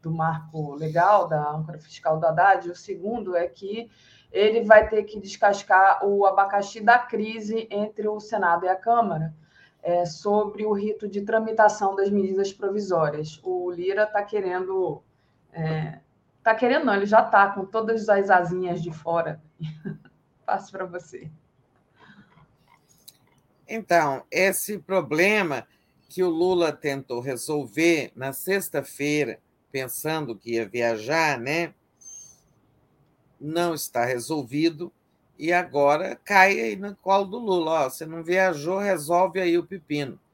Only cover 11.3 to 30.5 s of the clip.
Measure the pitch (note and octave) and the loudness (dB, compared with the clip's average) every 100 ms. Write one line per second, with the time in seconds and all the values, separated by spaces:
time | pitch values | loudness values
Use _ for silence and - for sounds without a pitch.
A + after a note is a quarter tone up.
11.3 | A3 A3 A3 G#3+ G#3+ G3 G3 G3 G3+ F#3+ | 0 0 4 4 4 -2 0 2 2 0
12.3 | F#3+ G3 - G3 G#3 F#3+ E3+ D3+ D3+ D#3 | 0 -2 -4 -4 -4 -2 0 0 -2 -8
13.3 | - - F3+ F3+ F3 F#3 G3+ G#3+ G#3 G3+ | -10 -6 -4 -4 -4 -2 0 0 0 -2
14.3 | G#3+ F#3 F3+ F#3 F#3+ F3 D3 _ _ _ | -4 -2 -4 -2 -2 -2 -4 _ _ _
15.3 | _ _ E3 D#3+ D#3 D#3 D#3 _ _ _ | _ _ -6 -4 -4 -6 -12 _ _ _
16.3 | _ A3+ A3+ B3 C#4+ C#4 G3 G3+ A3 - | _ 0 2 2 2 2 0 4 4 6
17.3 | G#3 G3 G3 F#3+ A3 G#3+ A3+ G3+ G3+ G3 | 6 6 2 -4 -4 -2 -2 2 2 6
18.3 | F#3 E3+ F#3 F3+ E3+ E3 D#3+ - E3+ D#3+ | 4 4 -4 -4 -4 -6 -8 -4 -2 -4
19.3 | D3+ _ _ D#3 - - - - _ _ | -8 _ _ -14 -10 -12 -12 -18 _ _
20.3 | _ - G3 - F#3+ F3+ F3 - F#3 D#3+ | _ -4 -4 -6 -10 -10 -10 -14 -18 -18
21.3 | D#3 _ _ _ _ _ _ - - _ | -20 _ _ _ _ _ _ -20 -20 _
22.3 | _ _ _ _ _ _ _ - _ _ | _ _ _ _ _ _ _ -20 _ _
23.3 | _ _ _ - A3+ - E3+ D3 C3+ - | _ _ _ -12 -12 2 4 4 -2 -4
24.3 | D#3+ F#3+ F#3 - G#3 - F#3+ C#3 D#3 F#3+ | 2 2 0 -6 -10 -2 -2 0 2 4
25.3 | G#3+ F3 C3 - _ _ _ _ - F3+ | 4 0 -4 -8 _ _ _ _ -2 -2
26.3 | D#3+ F3+ F3+ E3 D3 D3 C#3 - A#2+ B2+ | 2 2 2 0 -2 -6 -6 -6 -8 -6
27.3 | B2 - D3 A#2+ C#3+ E3 D#3+ B2 - C3+ | -8 -4 -6 -4 0 2 2 -2 -10 -10
28.3 | C3+ - G3 F#3+ C#3+ C3+ - C#3+ D3 B2+ | -8 -4 -4 -2 -6 -8 -6 -2 0 -2
29.3 | - _ _ _ C3+ B2+ - D3+ D#3+ C#3 | -6 _ _ _ -10 -8 -8 -6 -6 -6
30.3 | G#2 A#2 | -10 -6